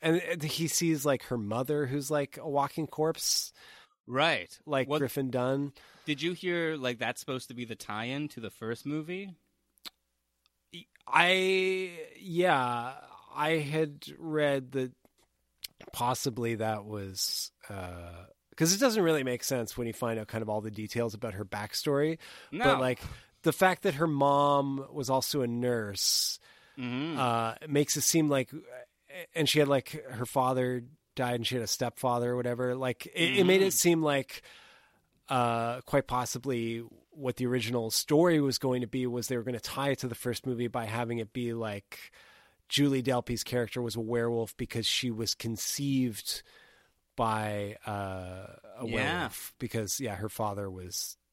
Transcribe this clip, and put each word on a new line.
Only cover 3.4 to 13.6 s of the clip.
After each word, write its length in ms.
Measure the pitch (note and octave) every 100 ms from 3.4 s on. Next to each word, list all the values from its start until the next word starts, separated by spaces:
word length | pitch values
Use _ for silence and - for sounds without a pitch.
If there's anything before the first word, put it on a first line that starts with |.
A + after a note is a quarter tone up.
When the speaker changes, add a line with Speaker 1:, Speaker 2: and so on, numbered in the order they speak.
| - - - - - _ -
Speaker 2:
Right. 500 | B2+ D#3+ C3 F2 - -
Speaker 1:
Like 200 | C#3 C3
Speaker 2:
What 100 | D3+
Speaker 1:
Griffin 320 | C3+ - C3
Dunne. 420 | B2 B2+ C#3 C#3+ - - -
Speaker 2:
Did 160 | - C#3+
you 140 | E3+
hear, 420 | F3 F3+ F3 E3 D#3
like, 220 | B2+ A#2+
that's 220 | A#2 B2+
supposed 280 | - C3 -
to 60 |
be 100 | A#2+
the 120 | A#2 A2
tie-in 520 | - G#2+ A#2 C3+ D3
to 120 | -
the 100 | A2
first 340 | - A2+ A#2
movie? 460 | C#3+ D3+ D#3 F3+ G3 E3+ _ _ _ _ - _ _ _ _ _ _ _ _ E3+ - _ -
Speaker 1:
I, 840 | C#3+ F3 F#3 F#3 F#3+ F#3 F#3 F#3 F3 - -
yeah, 760 | F#3+ E3 F3+ C#3+ B2 A#2+ A#2+ C3+ - - -
I 160 | - D3+
had 480 | D#3+